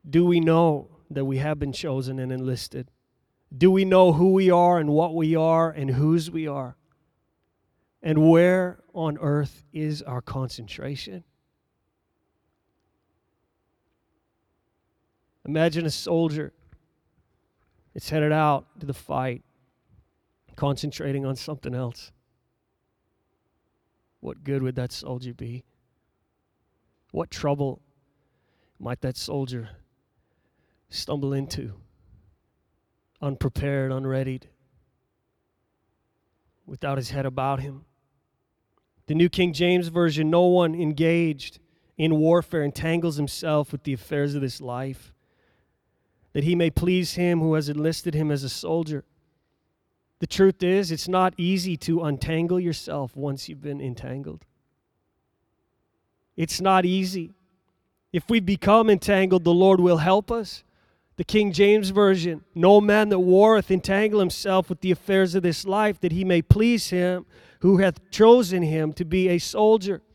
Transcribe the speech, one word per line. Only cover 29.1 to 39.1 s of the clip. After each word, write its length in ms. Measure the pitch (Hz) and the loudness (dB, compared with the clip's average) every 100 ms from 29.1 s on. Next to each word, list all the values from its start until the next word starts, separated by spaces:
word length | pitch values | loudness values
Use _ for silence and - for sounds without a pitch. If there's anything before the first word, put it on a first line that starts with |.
| 127 | -8
soldier 540 | - 143 131 123 110 - _ _ _ _ _ _ _ _ _ _ _ | -8 -8 -6 -10 -12 -20 _ _ _ _ _ _ _ _ _ _ _
stumble 440 | - - 147 139 | -14 -8 -6 -4
into, 480 | 135 135 143 123 98 _ _ _ _ _ _ _ _ _ _ _ _ _ _ | -6 -6 -8 -10 -16 _ _ _ _ _ _ _ _ _ _ _ _ _ _
unprepared, 720 | 143 139 135 - 143 139 131 | -8 -4 -6 -4 -4 -4 -4
unreadied, 580 | 131 135 131 131 131 _ _ _ _ _ _ _ _ _ _ _ _ _ _ _ _ _ _ _ _ _ _ - | -4 -4 -4 -6 -10 _ _ _ _ _ _ _ _ _ _ _ _ _ _ _ _ _ _ _ _ _ _ -20
without 320 | 139 147 135 | -10 -6 -6
his 120 | 120 | -6
head 140 | 139 | -6
about 360 | 135 131 135 135 | -6 -4 -4 -4
him? 260 | 139 135 _ _ _ _ _ _ _ _ _ _ _ _ | -8 -14 _ _ _ _ _ _ _ _ _ _ _ _
The 80 | - | -6